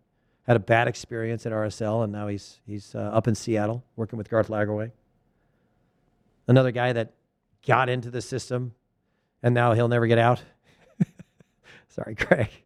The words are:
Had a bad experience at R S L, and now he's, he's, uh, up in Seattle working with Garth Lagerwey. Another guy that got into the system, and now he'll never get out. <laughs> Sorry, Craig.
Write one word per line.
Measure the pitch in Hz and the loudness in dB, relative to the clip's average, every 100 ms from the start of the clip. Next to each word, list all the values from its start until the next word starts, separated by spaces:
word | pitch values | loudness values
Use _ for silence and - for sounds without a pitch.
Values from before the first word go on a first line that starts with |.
| _ _ _ _ - | _ _ _ _ 2
Had | 120 | 2
a | |
bad | 98 117 123 | 4 2 2
experience | 117 - 117 113 113 117 | -4 -8 -8 -6 -6 -6
at | |
R | 110 | -4
S | 107 - | -4 -4
L, | 110 113 | -2 -2
and | 110 | -2
now | 104 104 | -4 -6
he's, | 101 - - - | -8 -12 -20 -14
he's, | 104 - | -14 -12
uh, | 110 | -8
up | 104 110 117 | -2 0 2
in | 107 | 0
Seattle | - 110 104 120 - - | 0 -2 -2 -4 -10 -10
working | 110 113 | -8 -8
with | 101 | -2
Garth | 113 104 | -2 0
Lagerwey. | 107 104 107 110 - _ _ _ _ _ _ _ _ _ _ _ _ _ _ - | -2 -2 -4 -6 -12 _ _ _ _ _ _ _ _ _ _ _ _ _ _ 4
Another | 127 127 | 6 6
guy | 120 123 | 0 -2
that | 117 110 _ _ _ _ _ - | -2 -4 _ _ _ _ _ 2
got | 120 127 | 2 2
into | 127 120 | -2 -6
the | 120 | -10
system, | - 131 - 123 123 - _ _ _ _ _ _ | -8 -8 -6 -6 -6 -12 _ _ _ _ _ _
and | 120 | 0
now | 120 120 | 2 4
he'll | 113 117 | 4 2
never | 120 117 | 2 4
get | 117 | 4
out. | 117 123 - _ _ _ _ - | 4 2 -4 _ _ _ _ -4
<laughs> | - - - _ _ _ - - _ | -4 -6 -20 _ _ _ -20 -20 _
Sorry, | - - 110 | -12 -10 -4
Craig. | - 175 107 - | 0 0 0 -8